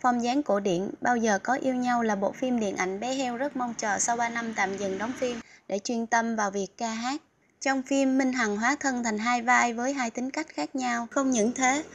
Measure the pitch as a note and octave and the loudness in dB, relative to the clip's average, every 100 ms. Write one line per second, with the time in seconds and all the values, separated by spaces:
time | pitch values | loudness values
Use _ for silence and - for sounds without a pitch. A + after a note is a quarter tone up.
0 | B3+ A#3+ A#3 C4+ C#4+ G3+ G3+ F3 G3 - | 0 2 2 0 2 2 2 0 -2 -2
1 | A#3+ A#3+ A3 G3 - C4 C4 B3+ B3 A#3+ | 0 2 4 2 2 0 0 0 0 2
2 | A3+ G3+ G3 - B3+ A#3+ G#3 - F#3 F#3+ | 2 0 0 -2 0 0 0 0 -2 -2
3 | A#3+ C4 B3+ A#3+ C#4+ C#4 B3 A3+ A3 G3 | -4 -2 -2 -2 -4 -4 -6 -4 -2 0
4 | G#3+ A#3 A#3 A#3 A3+ A3 F#3+ G3 G3+ F#3+ | 0 0 -2 -2 -4 -2 -2 -2 -4 -2
5 | A3 C4 B3+ A#3+ - - - G3 - A#3 | -4 -2 -4 -4 -10 -18 -6 -4 -2 -4
6 | A3+ A#3 A#3 A3+ G3+ G3+ F#3+ - A#3 A3+ | 0 2 2 0 -2 -2 -4 -4 -6 -4
7 | A#3+ D4 - _ _ _ C#4 C4+ C4 C#4 | -4 -6 -8 _ _ _ -2 0 2 2
8 | C4+ C4 C4+ B3+ A3 G#3 A#3 D4 C#4 B3 | 4 4 2 2 0 2 0 0 0 -2
9 | A#3 G#3 A3+ B3 A#3 B3 A#3+ A#3 B3 C#4 | -2 0 0 0 4 4 4 0 -2 -2
10 | A#3+ B3 B3+ D4+ D#4 - D4+ C4+ B3+ A#3+ | -4 -4 -4 -4 -6 -6 -6 -4 -2 -2
11 | A#3 - C4+ B3 G#3+ B3 B3+ C#4 - | -2 0 2 4 2 4 2 2 -2